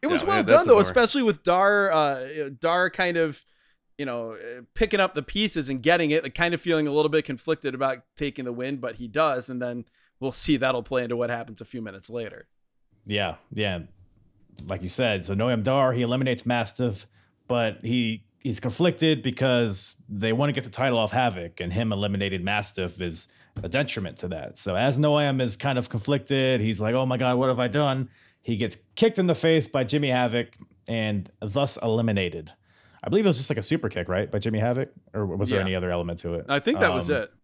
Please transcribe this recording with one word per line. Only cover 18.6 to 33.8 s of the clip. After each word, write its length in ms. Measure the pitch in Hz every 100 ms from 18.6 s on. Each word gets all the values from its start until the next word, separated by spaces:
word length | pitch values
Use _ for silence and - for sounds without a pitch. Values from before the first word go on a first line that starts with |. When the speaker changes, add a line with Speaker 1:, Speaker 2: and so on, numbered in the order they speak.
Speaker 3:
conflicted 640 | 123 107 175 170 160 151
because 720 | 127 123 135 123 117 98 - - -
they 240 | 101 110
wanna 200 | 113 147
get 120 | 139
the 60 | 113
title 280 | - 135 120
off 140 | 107
Havoc, 480 | 123 123 92 85 -
and 120 | 87
him 200 | 90 113
eliminating 500 | 101 101 98 101 92
Mastiff 560 | 90 104 104 - 90 87
is 280 | 90 82 - _ _ -
a 60 | 90
detriment 480 | 131 147 - 92 -
to 100 | 110
that. 280 | 82 64 -
So 160 | - 92
as 220 | 127 131
Noam 420 | 151 147 143 131
is 160 | 123 107
kind 220 | 143 127
of 100 | 123
conflicted, 720 | 120 107 143 - 139 131 127
he's 200 | 110 98
like, 140 | 107
"Oh 120 | 123 131
my 100 | 127
God, 180 | 127 123
what 100 | 131
have 100 | 127
I 80 | 123
done?" 400 | 143 147 131 131 _ _ _
He 120 | - 113
gets 200 | 117 - _ -
kicked 220 | 226 220
in 80 | 180
the 80 | 165
face 320 | 165 160 -
by 160 | 139
Jimmy 260 | 120 147 143
Havoc 380 | 127 123 117 120 _ - _ -
and 420 | 117 107 104 90 _
thus 360 | 107 110 139 -
eliminated. 720 | 117 110 117 101 92 82 78 - _ _ _ -
I 40 | -
believe 160 | 196
it 40 | 208
was 80 | 127
just, 120 | 135
like, 80 | 113
a 40 |
super 260 | 101 170